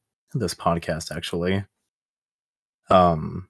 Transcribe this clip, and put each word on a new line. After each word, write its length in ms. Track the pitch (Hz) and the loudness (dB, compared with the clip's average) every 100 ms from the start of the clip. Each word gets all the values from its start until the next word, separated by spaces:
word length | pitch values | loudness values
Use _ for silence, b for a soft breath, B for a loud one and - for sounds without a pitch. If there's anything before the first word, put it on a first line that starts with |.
| _ _ _ 143 | _ _ _ -4
this 180 | 92 | -4
podcast, 640 | - - 85 - 80 - 78 | -4 -2 -2 -2 -6 -8 -10
actually. 500 | - 87 87 98 98 _ _ _ _ _ _ _ _ _ _ _ - | -6 -4 -2 -2 -4 _ _ _ _ _ _ _ _ _ _ _ 4
Um, 580 | 90 90 80 80 85 95 | 6 6 4 -2 -8 -12